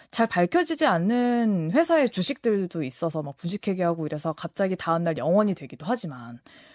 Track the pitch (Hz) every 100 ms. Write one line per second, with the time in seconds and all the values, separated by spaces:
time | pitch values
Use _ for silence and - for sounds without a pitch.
0 | _ - 226 175 175 359 330 320 302 170
1 | 185 240 240 240 226 190 160 240 339 320
2 | 262 - 180 269 233 202 180 165 131 -
3 | 165 156 147 - 170 202 - 185 170 165
4 | 151 151 165 - 170 - 190 185 - 165
5 | 170 151 139 196 208 185 135 117 151 240
6 | 165 127 120 120 - - -